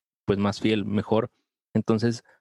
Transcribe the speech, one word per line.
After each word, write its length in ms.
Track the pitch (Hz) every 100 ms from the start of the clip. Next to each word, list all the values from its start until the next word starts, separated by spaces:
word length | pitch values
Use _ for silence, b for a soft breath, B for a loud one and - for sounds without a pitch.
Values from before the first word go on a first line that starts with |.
| _ _
pues, 140 | - 98
más 220 | 101 -
fiel, 240 | 110 107
mejor. 460 | 98 104 - 110 - _ _ _ _
Entonces, 500 | 110 - 110 120 117 _ b